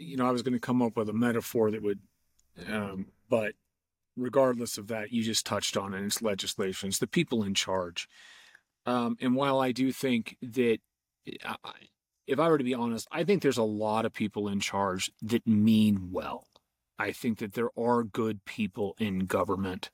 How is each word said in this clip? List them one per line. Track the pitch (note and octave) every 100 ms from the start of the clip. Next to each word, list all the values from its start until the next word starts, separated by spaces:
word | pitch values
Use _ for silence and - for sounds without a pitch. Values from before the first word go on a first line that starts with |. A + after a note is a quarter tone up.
you | E3 C3
know, | B2+
I |
was | B2
gonna | A#2 B2
come | - B2
up | A#2+ A2+
with | G#2+
a |
metaphor | A2 A#2+ A#2 - B2 G#2+
that | G#2+
would, | G#2 G2+ - _ _ _ _ - F2+
um, | G#2+ G2+ F#2+ G2 _ _
but | A#2 G#2+ - _ _ _ _ _ -
regardless | B2 C#3 C3 A#2+ A#2 -
of | G#2
that, | A2+ G#2+
you | A#2+
just | A2+ G#2+
touched | - G2+ - G#2+
on | G2
it, | F#2+
and | G2+
it's | -
legislation. | A2 G2 G2 - G2 F#2 G2
It's | F#2+
the | B2+
people | - D3+ A#2
in | G2
charge. | G2 - F#2+ F2 E2+ - - - - - - _ _ -
Um, | B2 A#2+ A#2
and | C3
while | B2+ C#3 C3+
I | C3
do | A#2+ C3
think | B2 C3+ A#2+ A2 -
that, | B2+ A#2 A#2+ A2+ - _ _ _ - -
I, | - -
I, | - - - _ _ _ -
if | C3+
I | E3
were | D#3
to |
be | B2
honest, | B2+ A#2 A2+ -
I | -
think | E3+ G3
there's | C#3+ B2
a |
lot | A2 G#2 G#2+ A2 A2+
of |
people | - G#2+ G#2+ G#2
in | G2+
charge | - G2+ G2 F#2 - -
that | G#2+ A#2 -
mean | G#2+ A2 A2 G#2+ G2+ F2+
well. | F#2 C3+ - - _ _ _ _ -
I | G#2
think | G2 B2 G#2+
that | G#2+
there | A2 A#2 -
are | A#2 A#2+
good | A2+ - A2+ G#2+ -
people | - G#2 - G2+ -
in | G#2+ G2 F#2+
government. | G2+ F2+ F#3+ F#3+ F#3 -